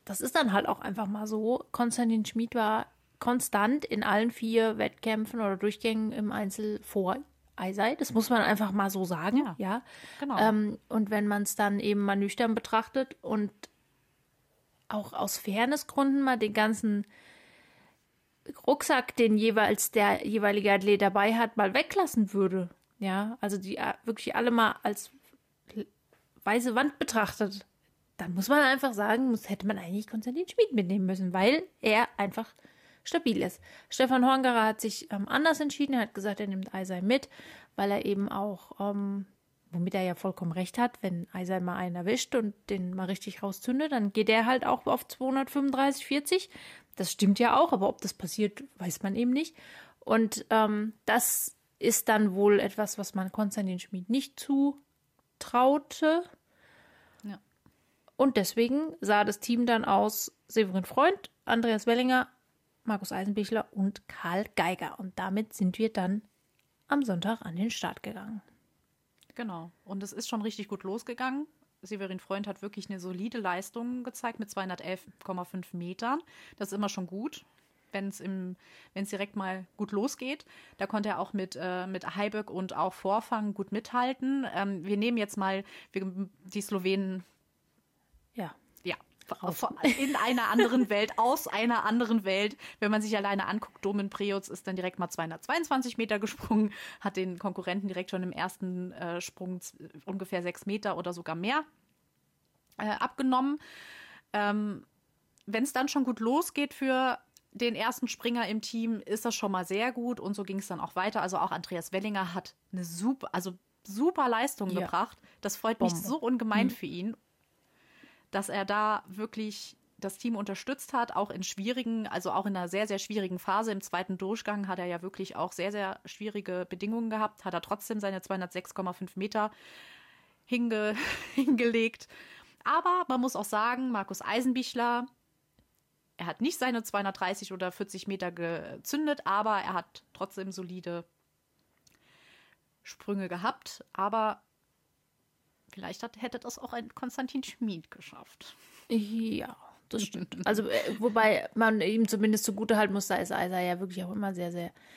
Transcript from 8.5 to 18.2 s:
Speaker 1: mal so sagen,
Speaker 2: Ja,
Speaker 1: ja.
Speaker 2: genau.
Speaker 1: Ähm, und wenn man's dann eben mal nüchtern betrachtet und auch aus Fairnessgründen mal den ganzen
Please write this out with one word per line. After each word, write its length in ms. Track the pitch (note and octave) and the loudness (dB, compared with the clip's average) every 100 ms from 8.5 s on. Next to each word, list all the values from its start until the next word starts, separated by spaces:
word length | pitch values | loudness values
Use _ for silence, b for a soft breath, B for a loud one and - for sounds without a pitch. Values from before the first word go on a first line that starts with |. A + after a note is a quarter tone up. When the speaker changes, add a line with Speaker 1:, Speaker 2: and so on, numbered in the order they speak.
| G#3 G#3 | 4 2
Speaker 1:
mal 180 | G3+ G3 | 2 0
so 140 | F#3+ | 0
sagen, 360 | F3+ E3 F3+ B3 C4 | -2 0 2 2 2
Speaker 2:
Ja, 100 | D#3+ | -2
Speaker 1:
ja. 240 | F#3+ A#3 - B B B | -2 -2 -6 B B B
Speaker 2:
genau. 160 | C#4 G#3+ | -2 4
Speaker 1:
Ähm, 420 | G#3+ G#3+ G#3 - _ | 6 6 2 -4 _
und 220 | A3 G3+ | 0 2
wenn 180 | G#3 G#3 | 2 2
man's 280 | G#3 G3+ - | 2 0 2
dann 240 | G3+ G3+ | 2 2
eben 180 | G#3 G#3 | 2 2
mal 160 | G3+ G3 | 2 2
nüchtern 400 | G3+ - A#3 A3 | 0 2 2 2
betrachtet 640 | - A3+ A3 C4+ C4 - | 2 0 2 -2 -2 -6
und 300 | - G#3+ G#3 - - _ _ _ _ _ _ _ _ _ _ _ _ | -2 -2 -2 -6 -20 _ _ _ _ _ _ _ _ _ _ _ _
auch 240 | G#3+ G3+ | -8 -6
aus 260 | - G3+ - | -4 -4 -4
Fairnessgründen 840 | - G3+ B3 D4 - - C#4 C#4 | -4 0 2 0 -2 2 4 4
mal 160 | C4+ A#3+ | 2 2
den 160 | G#3+ | 2
ganzen 520 | G#3+ G#3+ G#3+ A3 G3+ - b b b b b b b b b _ _ | 4 2 2 0 0 -2 b b b b b b b b b _ _